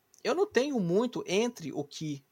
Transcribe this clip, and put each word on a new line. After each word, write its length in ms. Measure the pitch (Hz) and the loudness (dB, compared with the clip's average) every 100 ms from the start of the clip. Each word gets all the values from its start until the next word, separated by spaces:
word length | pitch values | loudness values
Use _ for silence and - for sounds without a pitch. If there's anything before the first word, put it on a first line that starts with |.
| _ _ | _ _
eu 120 | 208 311 | -2 0
não 100 | 403 | 2
tenho 340 | 233 285 254 | 2 2 0
muito 440 | 175 190 247 170 - | 2 2 2 -2 -2
entre 460 | 190 240 - 156 | 0 0 -2 -10
o 100 | - | -8
que 400 | - - 160 139 _ | -8 -6 -8 -8 _